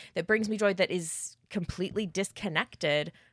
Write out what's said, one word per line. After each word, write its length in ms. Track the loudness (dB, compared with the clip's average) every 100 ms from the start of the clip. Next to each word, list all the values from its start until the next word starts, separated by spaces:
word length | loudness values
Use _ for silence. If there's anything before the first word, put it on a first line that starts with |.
| -8
that 140 | -4 2
brings 200 | 2 2
me 80 | 2
joy 160 | 4
that 180 | 4 2
is 440 | 0 -2 -6 -8 -12 _
completely 560 | -4 -4 -2 -4 -2 -2
disconnected 1040 | -2 -4 -4 -2 0 -2 0 0 2 0 -8 _